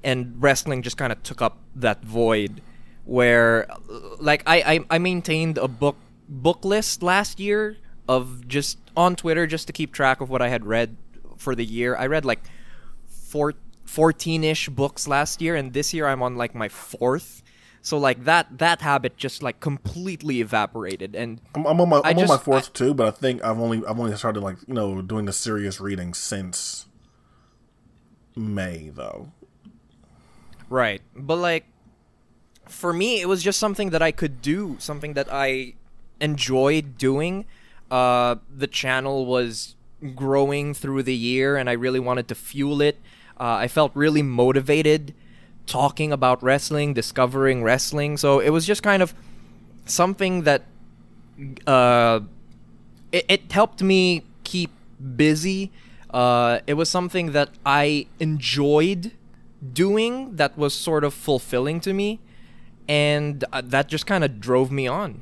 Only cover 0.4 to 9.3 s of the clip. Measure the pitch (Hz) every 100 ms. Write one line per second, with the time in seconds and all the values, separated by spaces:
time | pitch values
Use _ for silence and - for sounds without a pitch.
0.4 | 139 131 156 131 120 - 131 110 - -
1.4 | 117 - - 135 120 104 110 113 117 110
2.4 | 101 - - - - - - 123 123 120
3.4 | 117 113 - - - 110 - - 151 151
4.4 | - 170 147 160 - 165 180 180 170 156
5.4 | 160 156 131 117 143 139 - - - 135
6.4 | 143 175 190 208 208 - 175 185 202 -
7.4 | 202 208 214 214 - - - 127 127 123
8.4 | 123 139 139 - - - 175 175 170